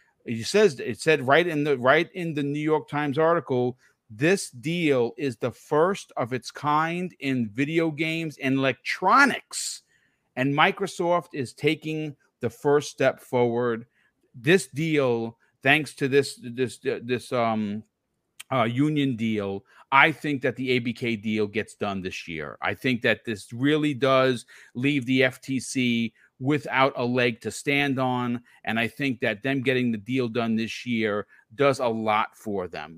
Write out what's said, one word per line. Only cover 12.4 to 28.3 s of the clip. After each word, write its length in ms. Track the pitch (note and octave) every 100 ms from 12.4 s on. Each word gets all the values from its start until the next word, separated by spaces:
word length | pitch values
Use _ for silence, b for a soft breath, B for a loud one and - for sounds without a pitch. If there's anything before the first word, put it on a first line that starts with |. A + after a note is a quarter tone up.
| A#2+
first 400 | - D3 C#3+ C#3
step 280 | - C3 -
forward." 640 | - B2+ A#2+ A#2 B2 A2+ A#2 _ _ _ _ C3+
This 300 | A#2+ F#3 -
deal, 720 | C3 D#3+ D3+ C3+ A#2 A2+ A2+ _ _
thanks 320 | C3+ D3 D3
to 140 | - C#3+
this, 320 | C#3 C3+ -
this, 380 | B2 A#2+ A#2+ -
this, 520 | C3 G#2+ A#2+ B2 -
um, 520 | B2+ A#2 A2 G#2 G#2 - _ _ _ _ - -
uh, 120 | C3
union 520 | A2+ A#2+ D3 D3+ C#3 A#2
deal, 480 | A2+ G#2+ G2+ G2 b b b
I 200 | C3+ D#3
think 300 | C#3 D#3 C#3+
that 140 | C#3 A#2
the 160 | B2+
A 80 | B2+
B 120 | A#2+
K 240 | A2+ A#2+ A2+
deal 300 | G#2+ G#2+ G#2
gets 300 | G#2+ G2+ -
done 260 | G2+ G2
this 260 | F2+ - -
year. 300 | E2 D2 G#1+
I 140 | E2
think 300 | G2+ C3+ A#2+
that 220 | A#2+ G#2+ -
this 280 | G#2+ -
really 400 | A#2 C#3 D3+ D3+
does 540 | C3 C3 C3 C3 B2 - B B
leave 320 | - C3+ C#3+ A#2+
the 180 | C3
F 160 | C3 B2+
T 200 | - C3+
C 540 | - C3+ B2 A#2 A#2 b b -
without 540 | C3 D3 - B2 C3+ C#3
a 100 | B2
leg 360 | B2 B2 A2+
to 100 | A2
stand 480 | - - C#3+ C#3+ C3+
on, 420 | C3 B2 B2